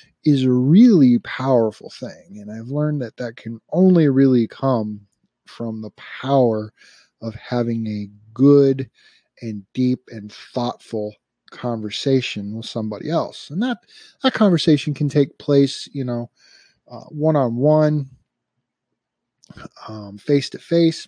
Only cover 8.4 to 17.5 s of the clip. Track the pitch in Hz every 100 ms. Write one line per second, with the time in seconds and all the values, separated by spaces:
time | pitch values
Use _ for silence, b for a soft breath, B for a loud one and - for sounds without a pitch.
8.4 | 139 143 139 135 120 b b b b -
9.4 | 117 107 98 127 127 127 - 113 104 -
10.4 | - 127 120 - - 110 104 - _ _
11.4 | _ - 123 113 107 - 139 131 123 107
12.4 | 101 113 - 120 110 104 135 165 107 -
13.4 | - 160 254 233 _ b b b 262 -
14.4 | 208 170 - 147 156 143 147 147 139 _
15.4 | - 139 139 - - 143 123 120 117 b
16.4 | b b b b _ 123 - 151 156 151
17.4 | 123